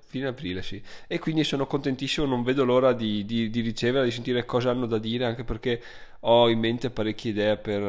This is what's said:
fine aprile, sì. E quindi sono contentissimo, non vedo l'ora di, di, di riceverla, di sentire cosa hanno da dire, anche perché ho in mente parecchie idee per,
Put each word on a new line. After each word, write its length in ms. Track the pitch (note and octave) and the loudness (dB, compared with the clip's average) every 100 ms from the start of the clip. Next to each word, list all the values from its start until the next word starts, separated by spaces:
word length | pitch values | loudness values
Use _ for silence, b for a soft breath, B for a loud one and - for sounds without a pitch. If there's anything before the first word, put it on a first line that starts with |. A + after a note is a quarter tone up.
| - | -10
fine 220 | B2+ C3+ | -6 -6
aprile, 340 | B2 D3 F#2 | -6 -6 -6
sì. 200 | - G2 - B B | -6 -8 -12 B B
E 120 | E3+ | -4
quindi 260 | - D#3 | -2 0
sono 220 | D3 C#3 C#3 | 2 0 0
contentissimo, 600 | C#3+ C#3+ B2+ C3+ - C#3+ | 0 -2 -2 -4 -2 0
non 160 | B2 | 0
vedo 220 | A#2+ C#3 | 0 2
l'ora 300 | B2 B2+ C3 | 4 6 4
di, 320 | A#2 A2 G#2 G2+ | 4 0 -2 -2
di, 240 | A2+ A2 | -2 -2
di 100 | A#2 | -2
riceverla, 440 | A2+ G#2+ A#2+ C3+ | -2 0 0 2
di 60 | B2 | 2
sentire 360 | A#2+ A#2 B2 A2+ | 0 -2 -2 0
cosa 240 | B2 B2 | 0 0
hanno 160 | B2 A#2+ | 0 0
da 120 | A2 | -2
dire, 280 | A2 A#2+ B2 | -2 -2 -2
anche 180 | A#2 | -4
perché 380 | B2 A2 B2+ A#2 B B B B | -6 -4 -2 -2 B B B B
ho 280 | A2+ A#2 A#2 | 4 6 8
in 100 | A2+ | 6
mente 320 | A2+ B2 B2 | 2 0 -4
parecchie 400 | A#2 G#2+ G#2+ A#2 | -2 -4 -2 -4
idee 240 | G#2 G#2 G#2 | 0 2 0
per, 240 | A2 G2+ | -2 -2